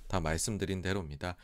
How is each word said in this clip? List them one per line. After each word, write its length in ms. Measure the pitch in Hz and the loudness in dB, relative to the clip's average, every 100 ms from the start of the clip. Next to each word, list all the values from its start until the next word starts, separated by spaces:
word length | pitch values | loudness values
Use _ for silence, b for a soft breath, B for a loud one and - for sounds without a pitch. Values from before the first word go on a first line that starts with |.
| b | b
다 120 | 95 | 2
말씀드린 640 | 78 80 - 101 95 92 | 4 2 2 0 0 0
대로입니다. 540 | 92 98 78 143 90 - | 0 0 -2 -4 -6 -6